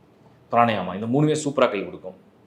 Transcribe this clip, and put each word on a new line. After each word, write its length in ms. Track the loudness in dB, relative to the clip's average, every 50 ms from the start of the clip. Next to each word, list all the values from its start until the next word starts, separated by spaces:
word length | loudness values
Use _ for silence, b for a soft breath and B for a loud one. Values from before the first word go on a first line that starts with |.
| _ _ _ _ _ -20 _ _ _ _
பிராணாயாமா, 520 | 2 2 4 4 2 0 -4 -6 -6 -6 -4
இந்த 20 |
மூணுமே 300 | -2 0 2 2 2 0 0 -4
சூப்பரா 260 | -4 0 2 2 2
கை 160 | 2 -2 -6
கொடுக்கும். 300 | -8 -10 -14 -16 -16 -18 -18 _ _ _ _ _